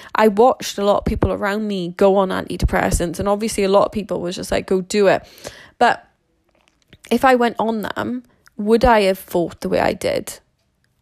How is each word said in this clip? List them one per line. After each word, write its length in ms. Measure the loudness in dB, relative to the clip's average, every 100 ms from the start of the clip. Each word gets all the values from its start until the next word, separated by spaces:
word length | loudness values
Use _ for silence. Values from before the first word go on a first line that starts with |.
| -6
I 140 | 2 2
watched 500 | 6 4 4 -4 -4
a 60 |
lot 140 | 0 0
of 80 | 0
people 260 | -4 -4
around 340 | -4 -4 -4 -4
me 220 | -4 -6 0
go 220 | 2 4
on 100 | 0
antidepressants. 920 | -2 -8 -4 -2 0 0 0 -4 -4
And 100 | -4
obviously, 360 | -2 -4 -2
a 40 | 2
lot 180 | 2 2
of 60 |
people 280 | -2 -6 -6
was 160 | -6 -8
just 160 | -6
like, 140 | -6 -2
"Go 160 | -2
do 260 | -2 2 4
it." 180 | 2 -2 -20 -20 -20 -14 0
But 280 | 0 0 -6 _ _ _ _ _ _ _ _ -20 -4
if 140 | 2
I 100 | 4
went 220 | 4 2 -2
on 240 | -4 -4
them, 420 | -6 -6 -6 -8 -12 _ _ -8
would 260 | 0 4
I 180 | 6 4
have 160 | 4 0
fought 440 | -2 -4 -4 -6
the 60 | -4
way 100 | -2
I 140 | -2
did? 460 | -2 -4 -4 -6 -14 _ _ _ _ _ _